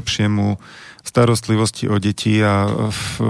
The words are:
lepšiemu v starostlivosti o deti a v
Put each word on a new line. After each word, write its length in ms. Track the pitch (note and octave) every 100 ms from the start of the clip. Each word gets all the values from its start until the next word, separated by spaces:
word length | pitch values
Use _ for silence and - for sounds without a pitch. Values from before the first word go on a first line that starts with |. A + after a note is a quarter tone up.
lepšiemu 560 | A2+ - G#2 G#2 G2+ G2+
v 500 | - - - - -
starostlivosti 800 | B2 A#2+ A2+ - G#2+ A2 - G#2+
o 100 | G#2
deti 380 | G2+ - A2 G#2+
a 240 | G#2 G2+ G2+ A2 G#2+
v 320 | - - -